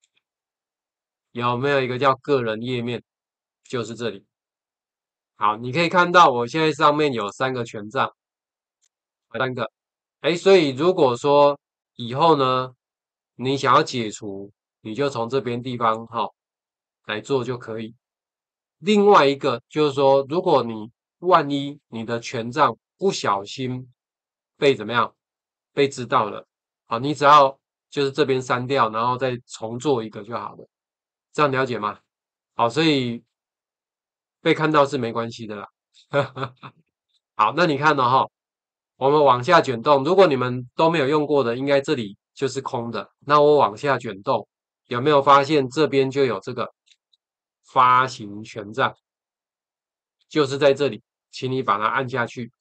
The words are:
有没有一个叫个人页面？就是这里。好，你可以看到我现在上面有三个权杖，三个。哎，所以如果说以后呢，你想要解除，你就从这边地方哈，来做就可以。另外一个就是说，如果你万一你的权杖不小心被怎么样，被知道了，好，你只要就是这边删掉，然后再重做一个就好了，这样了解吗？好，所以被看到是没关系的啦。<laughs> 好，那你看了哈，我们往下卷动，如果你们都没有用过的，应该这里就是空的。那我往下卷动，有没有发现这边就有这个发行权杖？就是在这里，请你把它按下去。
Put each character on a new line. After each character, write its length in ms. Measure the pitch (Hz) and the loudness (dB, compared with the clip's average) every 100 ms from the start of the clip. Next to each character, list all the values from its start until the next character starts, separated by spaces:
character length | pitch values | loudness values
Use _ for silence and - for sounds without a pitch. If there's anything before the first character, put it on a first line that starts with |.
| _ _ _ _ _ _ _ _ _ _ _ _ _ | _ _ _ _ _ _ _ _ _ _ _ _ _
有 260 | 120 120 120 | -6 -4 -2
没 140 | 139 | 0
有 100 | 139 | 0
一 60 | 127 | -2
个 100 | 127 | 0
叫 200 | 139 131 | 0 0
个 260 | - 139 | 0 -2
人 180 | 113 110 | -2 -6
页 200 | 120 123 | -6 -6
面？ 180 | 120 117 - _ _ _ _ _ | -6 -8 -12 _ _ _ _ _
就 220 | _ 127 | _ -8
是 100 | 110 | -8
这 160 | 110 117 | -8 -8
里。 160 | 98 _ _ _ _ _ _ _ _ _ _ _ | -10 _ _ _ _ _ _ _ _ _ _ _
好， 220 | _ 104 107 | _ -2 -2
你 160 | 123 | -4
可 100 | 143 | -2
以 60 | 165 | 0
看 240 | 180 175 | 2 4
到 180 | 180 165 | 6 6
我 160 | 120 120 | 4 -2
现 140 | 156 | 0
在 100 | 156 | -2
上 260 | 147 151 147 | 2 2 2
面 160 | 147 | 0
有 160 | 117 101 | -2 -6
三 200 | - 131 | -4 -6
个 120 | 127 | -4
权 260 | 117 110 104 | -8 -10 -8
杖， 240 | 127 110 - _ _ _ _ _ _ _ _ _ _ _ | -4 -4 -6 _ _ _ _ _ _ _ _ _ _ _
三 200 | 113 127 | -6 -6
个。 160 | 127 110 - _ _ _ _ | -6 -8 -12 _ _ _ _
哎， 160 | 143 170 | -4 0
所 200 | 190 190 | 4 4
以 140 | 143 | 4
如 240 | 127 170 | 0 0
果 220 | 175 131 120 | 2 2 2
说 420 | 147 143 147 143 _ _ _ - | 2 6 4 2 _ _ _ -14
以 180 | 117 | -10
后 220 | 135 165 147 | 0 2 4
呢， 360 | 131 127 127 - _ _ _ _ _ | 2 0 -4 -12 _ _ _ _ _
你 220 | - 127 139 | -8 -4 -2
想 180 | 135 | 2
要 80 | 139 | 2
解 260 | 156 127 107 | 2 -4 -8
除， 440 | - 107 98 101 _ _ _ | -8 -12 -12 -16 _ _ _
你 120 | 110 | -12
就 160 | 110 143 | -6 -4
从 180 | 120 117 | -4 -4
这 120 | 135 | -4
边 200 | 123 120 | -4 -8
地 160 | 127 120 | -8 -4
方 300 | 113 110 113 | -2 -2 -8
哈， 220 | 117 98 - _ _ _ _ _ _ - | -8 -8 -10 _ _ _ _ _ _ -10
来 140 | 107 | -10
做 220 | 113 135 | -4 -4
就 160 | 120 120 | -4 -10
可 220 | 113 113 | -12 -12
以。 120 | 110 - _ _ _ _ _ _ _ _ | -14 -16 _ _ _ _ _ _ _ _
另 260 | 165 208 | 0 4
外 220 | 202 190 139 | 6 6 6
一 80 | |
个 260 | 135 139 120 - | 2 -2 -4 -6
就 200 | 156 151 | -2 0
是 60 | |
说， 300 | 131 135 139 131 | 2 4 4 2
如 120 | 170 | -2
果 220 | 180 139 | 2 2
你 300 | 117 110 113 _ _ _ | 0 -8 -12 _ _ _
万 320 | 175 175 143 | 2 2 2
一 300 | 143 143 147 _ | -4 -6 -12 _
你 160 | 113 | -12
的 160 | 113 117 | -8 -8
权 280 | - 120 117 | -6 -8 -6
杖 280 | 139 135 113 _ _ | 0 -2 -2 _ _
不 140 | 190 | -4
小 320 | - 117 101 | -2 -4 -4
心 500 | 104 - 127 127 127 _ _ _ _ _ _ _ | -6 -10 -8 -10 -14 _ _ _ _ _ _ _
被 200 | 143 110 | 0 2
怎 100 | 107 | -2
么 60 | |
样， 200 | 120 107 - _ _ _ _ _ | -2 -2 -8 _ _ _ _ _
被 160 | - 139 | -2 -2
知 180 | 131 110 | -2 -2
道 240 | 131 104 | -2 -2
了， 160 | 101 - _ _ _ _ | -6 -18 _ _ _ _
好， 140 | 117 | -6
你 120 | 143 | -4
只 120 | 139 | 0
要 340 | 143 147 135 - _ _ _ | 6 6 6 0 _ _ _
就 140 | 147 | -4
是 80 | 139 | -4
这 120 | 139 | -2
边 160 | 135 131 | 0 -2
删 240 | 123 123 | -2 -6
掉， 240 | 127 135 113 | -2 0 0
然 140 | 110 | 0
后 120 | 123 123 | -2 -2
再 200 | 131 120 - | -4 -6 -12
重 280 | - 113 120 | -12 -10 -4
做 280 | 151 127 | -2 -2
一 40 | 110 | -4
个 140 | 107 | -12
就 140 | 104 113 | -12 -10
好 180 | 104 | -10
了， 140 | - - _ _ _ _ _ _ | -14 -20 _ _ _ _ _ _
这 100 | - | 0
样 80 | 147 | 0
了 160 | 131 131 | 0 -2
解 140 | 110 | -4
吗？ 180 | 104 98 _ _ _ _ _ | -6 -8 _ _ _ _ _
好， 140 | - 117 | -2 0
所 160 | 147 | 2
以 400 | 160 139 120 117 - _ _ _ _ _ _ _ _ _ _ _ | 2 2 -2 -8 -14 _ _ _ _ _ _ _ _ _ _ _
被 120 | 165 | -2
看 200 | 151 156 | 0 2
到 120 | 151 | 2
是 140 | 139 143 | 2 0
没 140 | 117 | -4
关 180 | 113 117 | -4 -8
系 160 | 117 107 | -10 -14
的 80 | |
啦。 140 | 104 98 _ _ _ _ | -14 -16 _ _ _ _
<laughs> 640 | 143 131 135 131 - 139 _ _ _ _ _ _ - | -2 -2 -8 -12 -12 -20 _ _ _ _ _ _ 0
好， 160 | 107 143 | 0 2
那 80 | |
你 140 | 175 139 | 0 2
看 160 | 151 | 0
了 80 | 143 | 2
哈， 260 | 123 131 101 _ _ _ _ _ _ _ | 2 2 0 _ _ _ _ _ _ _
我 120 | 135 | 0
们 160 | 151 | 4
往 200 | 143 123 | 4 2
下 160 | 127 170 | 2 2
卷 200 | 135 117 | 2 -2
动， 220 | 147 139 | 2 2
如 140 | 139 185 | 4 4
果 100 | 175 | 4
你 80 | |
们 340 | 131 123 127 127 | 2 -2 -6 -8
都 160 | - 165 | 0 0
没 80 | 170 | 2
有 80 | 131 | 0
用 180 | 156 | 0
过 200 | 143 143 | 0 0
的， 120 | 117 123 | 0 -2
应 80 | |
该 160 | 139 139 | 0 0
这 140 | 139 | 0
里 220 | 135 104 104 _ | -4 -6 -12 _
就 140 | - 135 | -6 -6
是 120 | 131 | -6
空 300 | - 120 117 | -6 -8 -8
的。 220 | 107 - _ | -10 -12 _
那 200 | 143 147 | 2 4
我 180 | 147 147 | 6 6
往 180 | 104 110 | 2 0
下 200 | 143 127 | -4 -4
卷 240 | 117 98 | -6 -8
动， 240 | 117 117 - _ _ _ _ | -4 -4 -6 _ _ _ _
有 140 | 120 | -2
没 100 | 143 | 2
有 120 | 143 | 4
发 220 | 139 139 | 6 4
现 240 | 139 151 135 | 4 0 0
这 180 | 139 139 | 0 2
边 240 | 135 135 | 2 0
就 140 | 135 | 0
有 160 | 131 98 | 0 -2
这 120 | - | -8
个 220 | 117 101 _ _ _ _ _ _ _ _ _ | -10 -10 _ _ _ _ _ _ _ _ _
发 420 | _ 135 127 127 | _ 2 4 4
行 380 | 131 127 104 104 | 2 -6 -14 -16
权 300 | 110 117 101 | -14 -14 -10
杖？ 200 | 113 120 - _ _ _ _ _ _ _ _ _ _ _ _ _ | -4 -4 -6 _ _ _ _ _ _ _ _ _ _ _ _ _
就 160 | 151 | -2
是 140 | 131 135 | 0 2
在 160 | 143 | 4
这 140 | 131 139 | 4 0
里， 120 | 110 _ _ _ | -4 _ _ _
请 180 | - 127 | -10 -6
你 140 | 131 | -4
把 160 | 117 101 | 0 0
它 60 | |
按 240 | 110 120 131 | 0 -2 -4
下 180 | 127 117 | -4 -6
去。 240 | 127 117 _ | -8 -14 _